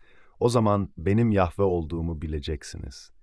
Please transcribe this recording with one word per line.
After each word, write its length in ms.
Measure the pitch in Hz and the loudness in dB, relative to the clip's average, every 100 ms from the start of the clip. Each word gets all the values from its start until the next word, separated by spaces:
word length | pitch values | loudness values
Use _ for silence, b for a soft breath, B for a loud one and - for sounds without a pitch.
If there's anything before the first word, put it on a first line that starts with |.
| b b b - | b b b -2
O 100 | 120 | 2
zaman 440 | 120 107 101 98 - | 4 4 2 0 -4
benim 340 | 82 107 117 | 0 2 4
Yahve 320 | 101 87 - | 4 2 2
olduğumu 580 | 98 87 80 85 82 78 | 2 0 -2 -4 -4 -6
bileceksiniz." 920 | 78 78 76 76 - - - - - - | -6 -6 -6 -8 -10 -14 -14 -16 -20 -20